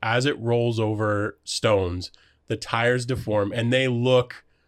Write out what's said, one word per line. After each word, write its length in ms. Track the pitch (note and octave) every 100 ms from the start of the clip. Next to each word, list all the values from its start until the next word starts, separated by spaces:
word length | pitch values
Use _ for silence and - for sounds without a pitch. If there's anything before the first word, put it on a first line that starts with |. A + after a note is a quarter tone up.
as 240 | A2 A#2+ C#3
it 140 | -
rolls 400 | A#2 A#2+ A#2+ A2+
over 580 | G#2+ G#2+ G#2+ G#2 G#2 -
stones, 680 | - - A#2 G2+ F2+ F2+ - _ _ _ -
the 80 | A2
tires 480 | - A#2 A#2+ B2+ A#2+
deform 460 | B2+ A2 G#2+ G2+
and 220 | A#2+ A#2
they 140 | B2+ C3
look 560 | A#2+ B2+ B2+ A#2+ - _ _